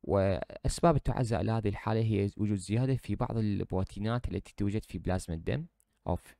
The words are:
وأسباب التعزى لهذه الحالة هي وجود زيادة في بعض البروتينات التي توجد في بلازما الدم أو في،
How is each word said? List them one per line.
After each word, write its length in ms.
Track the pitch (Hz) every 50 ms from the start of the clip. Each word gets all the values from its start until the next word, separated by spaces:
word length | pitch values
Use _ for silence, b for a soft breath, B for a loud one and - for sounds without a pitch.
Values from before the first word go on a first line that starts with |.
وأسباب 920 | - - 90 98 95 98 95 - - _ - - - 131 - - - 170 156
التعزى 460 | 135 - 135 120 117 117 107 117 95
لهذه 260 | 101 107 113 113 107 104
الحالة 320 | 101 - - 107 110 110
هي 300 | 110 110 110 101 101 101 -
وجود 220 | - 107 104 107 98
زيادة 380 | 90 - 104 117 131 131 131
في 180 | 120 - - 101
بعض 220 | - 123 - -
البروتينات 920 | 113 110 104 101 95 95 - 90 92 98 - - 98 101 110 117 123 - -
التي 260 | 87 101 - - -
توجد 280 | - 101 101 98 107 -
في 140 | - - 90
بلازما 380 | 85 90 90 92 - - 82
الدم 300 | 82 82 - 113 139 165 - _ _ _ _ _ _ _
أو 100 | - 87
في، 180 | 90 - - -